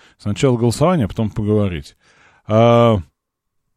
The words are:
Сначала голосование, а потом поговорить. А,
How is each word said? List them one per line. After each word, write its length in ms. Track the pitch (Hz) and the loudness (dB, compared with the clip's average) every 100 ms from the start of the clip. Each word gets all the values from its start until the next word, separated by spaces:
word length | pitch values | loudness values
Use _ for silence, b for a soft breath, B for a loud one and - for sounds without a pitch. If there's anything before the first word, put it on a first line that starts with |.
| b _ | b _
Сначала 400 | 104 104 139 120 | -10 -2 0 0
голосование, 480 | 120 - 156 180 101 | 0 0 0 0 -2
а 20 | |
потом 240 | - 107 | -4 -6
поговорить. 640 | - 104 104 101 82 - _ b b b b - | -4 -2 -2 -2 -6 -14 _ b b b b -2
А, 540 | 107 117 120 117 107 80 _ _ _ _ _ _ | 2 4 4 4 0 -4 _ _ _ _ _ _